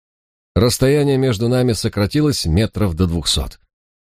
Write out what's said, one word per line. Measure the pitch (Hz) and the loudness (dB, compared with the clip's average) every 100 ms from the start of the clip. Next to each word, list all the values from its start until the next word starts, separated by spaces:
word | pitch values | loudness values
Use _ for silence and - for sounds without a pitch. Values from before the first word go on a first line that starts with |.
| _ _ _ _ _ 95 | _ _ _ _ _ 0
Расстояние | 120 - 131 147 143 135 | 0 2 2 2 2 2
между | 135 107 117 | 0 0 0
нами | 127 127 | 0 0
сократилось | 107 117 - 101 151 151 - | 0 -4 -2 -2 0 0 0
метров | 82 82 110 - 101 | 0 0 0 -2 -2
до | 80 90 | 0 0
двухсот. | 85 - - - - _ _ _ _ | 0 -2 -4 -6 -12 _ _ _ _